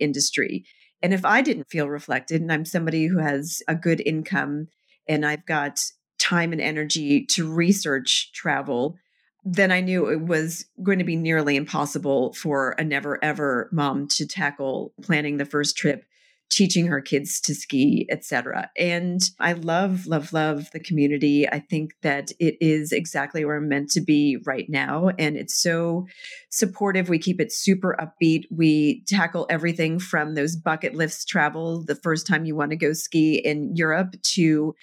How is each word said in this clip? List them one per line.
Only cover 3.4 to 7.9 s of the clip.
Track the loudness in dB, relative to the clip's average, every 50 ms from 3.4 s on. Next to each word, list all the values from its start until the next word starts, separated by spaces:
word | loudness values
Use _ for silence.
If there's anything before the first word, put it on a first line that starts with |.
| -4 -6 -8 -6 -4 -4
a | -4
good | 0 0 0 0 2 0
income | -2 -2 -2 -2 -2 -2 -2 -2 -2 -4 -6 -6 -10 _ _ _ _ _ _ _
and | -2 -2 0 0
I've | 0 -2 -4 -4
got | -4 -2 -2 -2 -2 -4 -4 -6 -6 -8 _ _ _ _ -4
time | 0 2 2 2 2 0
and | -2 -2
energy | -2 -2 -2 -4 -2 -2 -2 -2 2 2 2 2 2
to | 0 -2 -2 -2 0
research | 0 2 4 4 2 2 0 -2